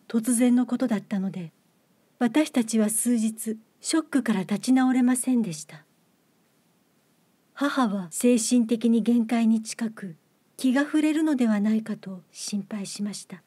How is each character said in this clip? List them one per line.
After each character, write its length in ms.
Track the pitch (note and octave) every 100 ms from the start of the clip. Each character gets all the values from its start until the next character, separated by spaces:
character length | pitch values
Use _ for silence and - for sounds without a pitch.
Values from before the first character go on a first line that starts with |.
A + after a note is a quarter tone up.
| -
突 260 | A#3 A3+
然 220 | A#3 B3 B3
の 100 | B3
こ 140 | B3
と 80 | B3+
だ 100 | G#3
っ 40 |
た 180 | - G3+
の 100 | F#3+
で、 240 | F#3 E3 - _ _ _ _ _ _
私 320 | B3 A#3 D4+
た 140 | -
ち 160 | A3+ A3+
は 100 | G#3+
数 260 | G#3 A#3+ A#3+
日、 440 | A3 A3 A3+ A3 _ _
シ 180 | - D#4+
ョ 20 |
ッ 40 | D#4
ク 180 | C#4
か 100 | A#3
ら 60 | G3+
立 200 | F3+ G3+
ち 140 | -
直 180 | C4 C4
れ 120 | B3+
ま 120 | B3 B3+
せ 200 | - B3
ん 80 |
で 100 | G3
し 120 | D3+ -
た。 200 | D#3 _ _ _ _ _ _ _ _ _ _ _ _ _ _ _ _ _
母 340 | - C#4+ C#4 A#3+
は 200 | G3 F3
精 300 | - B3 A#3+
神 260 | A3+ B3 A3+
的 240 | A#3 A#3
に 140 | A#3
限 240 | A3 A#3+ A3+
界 180 | A#3 A3+
に 160 | A3
近 300 | A3 - A3+
く、 240 | A3 G3 D#3 _ _ _ -
気 160 | C4
が 80 | B3
触 220 | D4 D#4
れ 100 | D#4
る 80 | D#4
の 140 | D#4+ C4+
で 100 | A#3
は 120 | G#3
な 160 | G#3 A3
い 80 |
か 120 | A3 G#3
と 280 | F#3+ F#3 -
心 340 | - - G#3 G3
配 200 | G#3+ F#3+
し 160 | -
ま 100 | G#3
し 140 | F#3+ -
た。 160 | F3